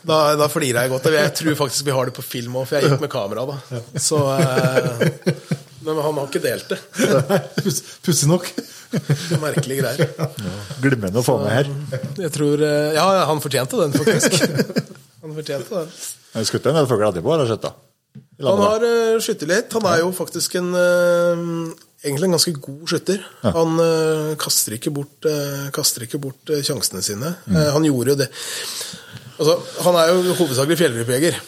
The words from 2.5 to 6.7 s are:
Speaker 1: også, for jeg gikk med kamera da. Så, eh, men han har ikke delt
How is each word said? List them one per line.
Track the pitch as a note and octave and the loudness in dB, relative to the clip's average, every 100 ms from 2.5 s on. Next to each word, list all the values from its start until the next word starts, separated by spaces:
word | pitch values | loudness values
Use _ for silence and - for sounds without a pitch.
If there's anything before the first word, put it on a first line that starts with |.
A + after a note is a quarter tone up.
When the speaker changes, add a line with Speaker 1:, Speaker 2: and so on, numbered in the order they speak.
| C3 | -6
Speaker 1:
også, | B2+ | -2
for | D3 | 2
jeg | C#3 | 4
gikk | C#3 C#3+ | 2 0
med | |
kamera | C3 G2+ G#2+ C3 | -4 -4 -4 -6
da. | C#3 - B2 A2 D3 | -8 -10 -10 -8 -4
Så, | - D3+ C#3 C3+ | 0 2 2 2
eh, | D3 C3 B2+ B2+ B2 A#2+ - - - - - D#3+ - - D#3 | 2 2 2 0 0 0 -2 0 -4 -4 -6 -8 -8 -10 -4
men | D#3 | -2
han | D3+ D3 | 0 -2
har | C#3 | -2
ikke | - | -2
delt | C3+ G#2 - | -2 -4 -6